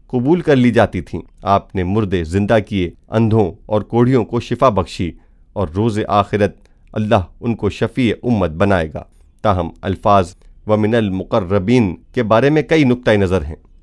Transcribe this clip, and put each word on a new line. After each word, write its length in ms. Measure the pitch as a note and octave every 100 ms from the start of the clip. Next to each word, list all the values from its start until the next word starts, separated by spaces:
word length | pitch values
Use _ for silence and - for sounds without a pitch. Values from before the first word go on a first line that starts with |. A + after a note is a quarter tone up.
| -
قبول 340 | B2+ B2+ F3
کر 160 | D#3 C3+
لی 140 | B2
جاتی 300 | A2+ G2+ F#2
تھیں۔ 200 | - F2 - -
آپ 320 | G2+ G2 -
نے 100 | G2
مردے 400 | F2+ G#2+ G2+ F#2
زندہ 340 | D#2+ F#2+ G#2 A2+ F#2+
کیے، 220 | G2+ E2+ - -
اندھوں 440 | A2+ A2+ A2+ F2+ - -
اور 160 | G#2+
کوڑھیوں 420 | G2+ A#2 B2 C3
کو 160 | G2+ A#2+
شفا 280 | - A#2+ C3+
بخشی، 440 | G2 F2 - F2 - _ _ _
اور 160 | G2+ F2+
روز 240 | F2+ A#2 G#2 -
آخرت 480 | G2+ G2 G#2 G2+ - _ _ _
اللہ 220 | A2+ G#2+ A2 F2 -
ان 140 | A2
کو 160 | A2 G2+
شفیع 440 | - A#2 - A#2+ -
امت 280 | - A2 F2
بنائے 380 | D#2 G2+ F#2 D#2+
گا۔ 80 | C#2 - _ _ _
تاہم 260 | A2 F2+ E2 -
الفاظ 540 | G2 F#2+ A2 G2+ F2 - - - -
"وَمِنَ 300 | G#2+ G#2+ A#2
الْمُقَرَّبِينَ" 1160 | G#2+ F#2 F2 A#2 F2+ G2 F#2 B2+ G2+ D#2+ _
کے 80 | C3
بارے 280 | G#2+ A2 C#3
میں 120 | D#3
کئی 220 | D3 D#3+
نقطۂ 260 | C3+ B2 A#2+
نظر 340 | G#2 F#2+ F#2
ہیں۔ 120 | D2 D#2+ - _